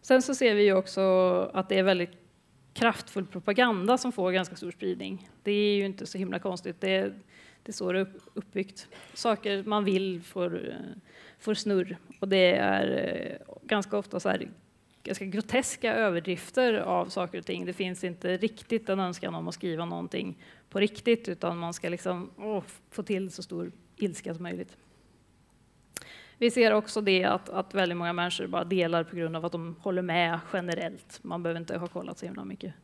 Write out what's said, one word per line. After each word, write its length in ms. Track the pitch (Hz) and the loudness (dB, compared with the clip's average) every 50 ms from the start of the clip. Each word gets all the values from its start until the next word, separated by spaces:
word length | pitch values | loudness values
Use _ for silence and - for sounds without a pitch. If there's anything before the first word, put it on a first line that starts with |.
Sen 200 | _ - 262 262 | _ 6 6 6
så 140 | 247 269 277 | 6 4 0
ser 200 | 262 277 233 208 | 4 4 6 6
vi 80 | 208 208 | 8 8
ju 100 | 208 190 | 8 8
också 280 | 190 185 190 - 190 190 190 185 185 185 185 180 180 185 - - | 6 2 2 0 2 4 6 6 6 6 6 4 2 0 0 -2
att 160 | 190 190 190 | -2 -2 2
det 100 | 202 190 | 2 4
är 40 | 185 | 6
väldigt 280 | 190 185 180 175 175 - - - - _ _ _ _ _ _ _ _ _ | 4 4 4 2 -4 -6 -20 -20 -20 _ _ _ _ _ _ _ _ _
kraftfull 520 | - 233 233 - - - - - 202 190 | 2 2 2 2 2 -8 -8 -6 -6 -6
propaganda 720 | - - 185 - - 202 226 247 247 214 185 180 208 247 | -6 -8 -6 -2 0 4 4 6 4 4 2 4 4 4
som 140 | 247 - 254 | 4 2 -4
får 200 | 240 - 180 185 | -2 0 0 2
ganska 240 | 180 185 180 - 175 | 2 2 0 -2 -8
stor 160 | - - 175 | -10 -10 -10
spridning. 580 | - - - 101 180 185 196 190 190 190 - - - - _ | -10 -6 -4 -4 -4 -4 -6 -8 -8 -10 -12 -18 -20 -8 _
Det 80 | 202 | 0
är 240 | 208 208 208 208 202 | 2 2 4 4 4
ju 100 | 202 196 | 2 0
inte 200 | 196 190 196 156 | -2 -4 -8 -10
så 120 | 156 - | -10 -6
himla 220 | 185 190 180 190 185 | -6 -4 -4 -4 -4
konstigt. 420 | 185 196 185 180 180 185 170 - | -4 -4 -6 -4 -6 -10 -8 -4
Det, 320 | - 190 190 190 196 202 202 202 - _ - - - - - _ _ | 0 2 2 2 2 -2 -4 -8 -18 _ -20 -20 -20 -20 -20 _ _
det 80 | - | -12
är 20 | 208 | -8
så 180 | - - 180 | -4 -2 0
det 80 | 180 185 | 0 0
är 20 | |
upp-, 280 | 190 190 190 - - - _ | 0 -2 -6 -20 -20 -12 _
uppbyggt. 540 | 214 - - - 202 196 196 - - - - - - - - - | -12 -12 -6 -6 -6 -6 -6 -8 -20 -20 -18 -20 -20 -20 -18 -12
Saker 500 | - - 233 220 208 - 214 202 196 196 | -2 0 0 0 2 0 -4 -4 -2 -2
man 200 | 214 214 208 202 | 0 0 2 4
vill 380 | 196 190 185 196 190 180 170 | 4 2 2 2 0 -4 -6
får, 480 | 175 - - 190 175 175 170 - - - | -10 -10 -4 -4 -2 -2 -2 -6 -6 -8
eh, 60 | - - - - - 196 - - - - - - - _ | -8 -10 -10 -12 -14 -16 -18 -20 -20 -20 -20 -20 -20 _
får 140 | - 220 214 | -4 -4 -2
snurr. 440 | - - 214 202 190 180 190 185 - - - - - | -2 0 2 2 2 2 0 -6 -12 -12 -20 -8 -6
Och 80 | - | 0
det 280 | 196 196 190 185 180 185 | 2 6 8 8 8 6
är, 320 | - - 98 98 - - | 6 4 4 4 2 2
eh, 680 | - - - - - - - - - - - - - - - - | 2 0 0 0 -2 -4 -4 -6 -8 -10 -12 -14 -18 -20 -20 -4
ganska 340 | - 220 208 190 196 - | -2 0 0 0 -2 -4
ofta 220 | 208 196 - - - | -4 -4 -4 -8 -4
så 100 | - - | -2 0
här 200 | - - - - - - _ _ _ _ _ _ _ _ _ | -2 -2 -4 -8 -12 -20 _ _ _ _ _ _ _ _ _
ganska 220 | - 185 - 202 | -8 -6 -6 -6
groteska 680 | 190 175 208 214 - - 254 262 - - - - 233 220 | -4 -4 -4 -4 0 0 0 0 0 -6 -2 -2 0 2
överdrifter 800 | 226 220 202 175 170 165 185 180 175 - - - - 254 240 220 | 2 2 2 2 0 -2 -2 -4 -4 -6 -4 0 2 2 4 2
av 320 | 208 - 190 180 175 175 | 2 0 2 0 0 0
saker 340 | 185 190 196 180 170 180 180 | 0 -2 -4 -4 -4 -4 -10
och 60 | 165 | -6
ting. 200 | - 180 175 180 | -6 -6 -4 -4
Det 80 | 175 180 | -6 -4
finns 300 | - 196 185 180 185 - | -4 -4 -4 -4 -4 -6
inte 340 | 180 175 175 - 180 185 | -6 -6 -4 -2 -2 0
riktigt 520 | 180 196 226 220 - - - 233 220 220 - | 0 0 -2 -2 -4 -6 -2 -2 -2 0 0
en 100 | 190 196 | 0 0
önskan 360 | 190 180 175 - - 165 170 | 0 -2 -2 -6 -6 -6 -6
om 120 | 165 165 | -4 -6
att 60 | 175 170 | -6 -8
skriva 320 | - - 180 165 160 170 | -6 -4 -4 -2 -2 -4
någonting 520 | 170 170 170 175 180 - - - 185 - - - - - - _ _ | -4 -4 -6 -6 -4 -4 -6 -6 -6 -8 -12 -16 -20 -20 -20 _ _
på 100 | - 196 | 0 2
riktigt, 500 | 202 208 208 - - 240 233 226 226 - | 2 2 2 0 2 2 2 2 2 -6
utan 280 | 180 - - 175 170 | -6 -2 -2 -2 -2
man 160 | 170 170 170 165 | -2 -4 -6 -6
ska 160 | - - 170 | -4 -4 -4
liksom, 400 | 175 175 - 185 180 175 180 - - | -4 -2 -2 -4 -4 -4 -6 -10 -12
åh, 260 | - 190 214 214 196 160 - - - _ _ | -10 -6 -4 -4 -4 -4 -6 -18 -20 _ _
få 140 | - - 196 | -8 -8 -4
till 280 | - 208 185 190 185 | -2 -2 -2 -2 -6
så 120 | - - 170 | -8 -12 -12
stor 280 | - 180 170 175 175 - - - _ _ | -8 -6 -6 -6 -8 -10 -14 -20 _ _
ilska 360 | - 208 196 165 - - - 170 | -2 -2 -2 -2 -4 -8 -8 -8
som 100 | 165 180 | -6 -6
möjligt. 340 | 170 175 175 185 180 - _ - - _ _ _ _ _ _ _ _ _ _ _ _ _ _ _ _ _ _ _ _ - - - - - - - - - _ | -8 -8 -8 -8 -12 -14 _ -20 -20 _ _ _ _ _ _ _ _ _ _ _ _ _ _ _ _ _ _ _ _ -16 -16 -14 -14 -20 -20 -20 -20 -4 _
Vi 100 | 233 240 | 0 2
ser 220 | 220 254 233 220 214 | 6 6 6 6 6
också 280 | 214 214 - - 220 | 4 2 0 -4 -2
det 220 | 214 202 190 185 185 | 2 4 4 4 4
att, 260 | 196 - 185 - - | 4 2 0 -2 -6
att 240 | - 190 190 - - | -4 -4 -4 -2 0
väldigt 240 | 196 185 175 175 | 0 0 2 0
många 160 | 175 175 170 175 | -2 -2 -2 0
människor 340 | 175 175 180 175 - 180 | 0 0 -2 -2 -4 -6
bara 160 | 180 180 175 175 | -4 -2 -4 -2
delar 400 | 170 196 185 170 165 165 170 165 | 0 2 2 2 4 4 2 0
på 120 | 160 - | 0 -4
grund 200 | 175 165 160 165 | -4 -4 -2 -4
av 100 | 165 160 | -4 -4
att 60 | 170 | -4
de 240 | 170 170 165 165 170 - | -4 -4 -6 -8 -10 -8
håller 200 | - 202 185 180 | -4 -2 -2 -2
med 380 | 180 175 165 175 175 165 165 165 165 - - | 0 0 2 2 2 2 0 -2 -4 -4 -4
generellt. 680 | 190 175 175 170 180 180 160 196 - - - - - | -4 -2 -2 -4 -4 -4 -6 -8 -10 -18 -18 -20 -16
Man 220 | - - 170 175 175 | -10 -8 -6 -4 -4
behöver 160 | 170 165 165 | -4 -4 -4
inte 180 | 170 165 - | -6 -6 -6
ha 100 | 170 175 | -6 -6
kollat 300 | 175 - 175 175 - - | -6 -8 -8 -10 -10 -12
så 80 | - - | -12 -12
himla 200 | 175 190 - 185 | -12 -10 -10 -10
mycket. 280 | 190 190 196 - 185 151 - | -10 -12 -10 -10 -12 -12 -14